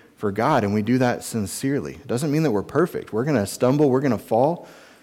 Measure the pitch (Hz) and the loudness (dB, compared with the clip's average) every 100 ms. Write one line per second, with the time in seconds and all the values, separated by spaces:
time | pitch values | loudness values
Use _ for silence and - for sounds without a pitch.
0 | - - 104 104 131 139 101 107 104 127 | -20 -8 -6 0 2 2 2 0 0 2
1 | 123 110 - 117 95 - 135 139 71 80 | 2 0 -6 -6 -6 -4 -4 -4 -6 -10
2 | - 120 156 151 156 101 95 143 175 - | -6 -4 -2 0 0 -2 -2 0 0 -2
3 | - 107 143 127 101 - 123 143 147 127 | -6 -4 0 0 0 0 2 4 4 4
4 | 143 101 - 113 143 170 - - - - | 2 -2 0 2 2 0 -10 -20 -20 -20